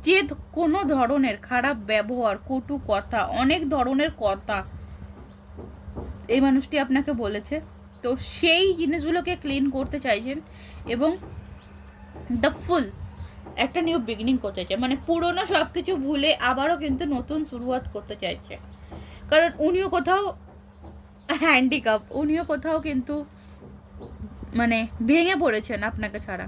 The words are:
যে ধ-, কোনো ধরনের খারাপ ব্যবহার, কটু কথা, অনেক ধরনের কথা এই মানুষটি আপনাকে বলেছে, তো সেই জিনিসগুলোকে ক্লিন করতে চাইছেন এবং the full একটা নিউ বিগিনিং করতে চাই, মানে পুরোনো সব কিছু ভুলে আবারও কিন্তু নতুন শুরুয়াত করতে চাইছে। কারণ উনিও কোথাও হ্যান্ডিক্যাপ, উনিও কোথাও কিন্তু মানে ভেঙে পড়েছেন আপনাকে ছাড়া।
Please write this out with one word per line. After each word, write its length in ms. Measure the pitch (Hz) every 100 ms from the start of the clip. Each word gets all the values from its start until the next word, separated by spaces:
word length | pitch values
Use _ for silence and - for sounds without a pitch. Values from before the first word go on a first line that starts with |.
যে 120 | 294 381 294
ধ-, 160 | 285 - -
কোনো 200 | 339 349 320
ধরনের 420 | 277 240 285 262 208 -
খারাপ 280 | 247 262 262 202
ব্যবহার, 460 | 214 208 247 226 196 -
কটু 260 | 262 254 285 -
কথা, 320 | 196 - 233 190 214
অনেক 180 | 262 339 302
ধরনের 360 | 285 247 269 311 -
কথা 340 | 214 196 - 202 190 - - - - - - - - - - - - - - - -
এই 60 | 247
মানুষটি 360 | 269 269 269 302
আপনাকে 280 | 269 262 285 247
বলেছে, 320 | 214 208 - 302 - - - -
তো 60 | 247 254
সেই 500 | - - 330 330 392 339
জিনিসগুলোকে 520 | 320 330 294 339 349 349
ক্লিন 220 | 294 277 277 262
করতে 220 | 269 285 262
চাইছেন 320 | 208 240 285 - - - - -
এবং 160 | 233 302 370 - - - - - - - - - - - 240
the 100 | 262 -
full 220 | - 349 208 - - - - - - -
একটা 160 | 262 349 330
নিউ 120 | 330 226
বিগিনিং 280 | 214 226 262
করতে 180 | 208 190
চাই, 140 | 180 190
মানে 100 | 254 269 -
পুরোনো 360 | 339 339 349 -
সব 200 | 349 320 339
কিছু 160 | 339 359
ভুলে 260 | 269 294 294 - 240
আবারও 260 | 262 285 339
কিন্তু 200 | 311 269 320 262
নতুন 240 | 254 311 311
শুরুয়াত 340 | 247 247 254 254
করতে 200 | 214 208 208
চাইছে। 320 | 180 175 - 196 - - - - - - -
কারণ 200 | 311 339 - 302
উনিও 220 | 359 381 359
কোথাও 260 | 339 370 403 - - - - - - - - - - 302
হ্যান্ডিক্যাপ, 580 | 320 269 254 285 226 214 - -
উনিও 240 | 302 311
কোথাও 340 | 339 294 311 320
কিন্তু 340 | 302 269 247 294 294 - - - - - - - - - - - - 233
মানে 200 | 233 226 226 - 233
ভেঙে 280 | 311 339 370
পড়েছেন 360 | 311 220 214 208 214
আপনাকে 280 | 220 214 208 -
ছাড়া। 200 | 185